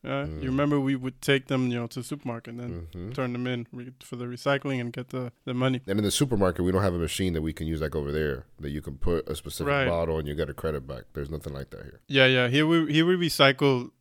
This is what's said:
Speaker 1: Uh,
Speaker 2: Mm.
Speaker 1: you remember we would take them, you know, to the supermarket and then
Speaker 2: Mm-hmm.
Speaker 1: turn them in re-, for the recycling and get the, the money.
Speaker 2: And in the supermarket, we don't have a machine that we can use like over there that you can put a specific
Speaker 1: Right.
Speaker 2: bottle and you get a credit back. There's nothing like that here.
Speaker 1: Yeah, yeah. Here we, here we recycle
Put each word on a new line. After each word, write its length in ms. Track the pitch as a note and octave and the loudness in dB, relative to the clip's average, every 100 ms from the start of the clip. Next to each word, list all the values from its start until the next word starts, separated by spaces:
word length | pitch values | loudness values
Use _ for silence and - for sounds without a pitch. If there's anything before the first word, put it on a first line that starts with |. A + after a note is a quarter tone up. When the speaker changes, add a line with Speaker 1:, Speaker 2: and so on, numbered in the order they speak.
Speaker 1:
Uh, 200 | B2+ C#3 D3 | -4 -6 -6
Speaker 2:
Mm. 140 | D#3 | -6
Speaker 1:
you 60 | C3 | -2
remember 280 | C3 D3 D3 | 0 2 2
we 160 | C3+ | 2
would 260 | C3+ B2+ C3 | 0 -4 -6
take 280 | - C#3 C3 | 0 0 2
them, 200 | C3+ B2+ | 0 0
you 80 | A#2+ | -2
know, 80 | A#2+ | -4
to 100 | - | -8
the 60 | |
supermarket 500 | A#2+ D3 C3 A#2 A#2 | -10 -10 -8 -10 -10
and 60 | A#2 | -12
then 100 | A#2+ E2+ E2 | -10 -10 -10
Speaker 2:
Mm-hmm. 160 | F2+ F2 | -10 -8
Speaker 1:
turn 200 | C3 B2+ | -4 -4
them 120 | A#2+ B2 | -2 -4
in 180 | B2 A#2 | -4 -6
re-, 200 | B2+ B2 C3 | -12 -14 -18
for 100 | - | -14
the 120 | B2 B2 | -10 -8
recycling 540 | B2 C#3 C#3 C#3+ C3 | -4 0 0 0 -4
and 120 | A#2+ | -4
get 160 | A#2 B2 | -8 -8
the, 240 | C3 B2 _ | -6 -8 _
the 100 | - | -6
money. 260 | B2 C3 B2+ - | 0 0 0 0
Speaker 2:
And 100 | G2+ | 0
in 60 | |
the 80 | G#2 | 2
supermarket, 520 | - C#3+ A2 F#2 F2 | 2 2 4 4 4
we 60 | F2+ | 2
don't 120 | F#2 | 4
have 120 | G2 | 4
a 40 | F2 | 2
machine 340 | D#2+ - F#2+ | -2 0 0
that 100 | E2 | 0
we 100 | D#2+ | -2
can 140 | D#2 D#2 | -4 -4
use 140 | D#2+ | -2
like 160 | D#2 D2+ | -2 -2
over 160 | C#2+ | -2
there 320 | D2 D2+ C2 - - | 0 0 -2 -8 -10
that 100 | D2 | -6
you 100 | D2 | -6
can 180 | D2+ C#2 | -8 0
put 300 | - E2+ - | 2 2 0
a 60 | |
specific 340 | D#2 - - C#3+ | -8 -8 -6 0
Speaker 1:
Right. 200 | C#3+ C3 | 0 2
Speaker 2:
bottle 280 | E2+ E2 D#2+ | 0 0 0
and 100 | D2 | -2
you 80 | D2 | -2
get 120 | D2 | -4
a 60 | |
credit 320 | C#2+ D#2+ D2+ C2 | -2 -4 -4 -6
back. 180 | B1+ - | -14 -10
There's 160 | - C#2+ | -10 -8
nothing 220 | D2+ D2 | -8 -8
like 160 | C#2 C#2 | -10 -12
that 120 | - | -14
here. 180 | - - _ | -18 -20 _
Speaker 1:
Yeah, 200 | C3+ C3 | 4 6
yeah. 200 | B2+ B2 | 6 4
Here 200 | C3+ D#3 | 2 4
we, 240 | E3+ D#3 | 2 4
here 120 | D3+ | 4
we 120 | E3 F3+ | 4 4
recycle 760 | E3+ - C3+ C3 C#3+ B2+ B2+ _ | 0 6 6 6 4 2 -2 _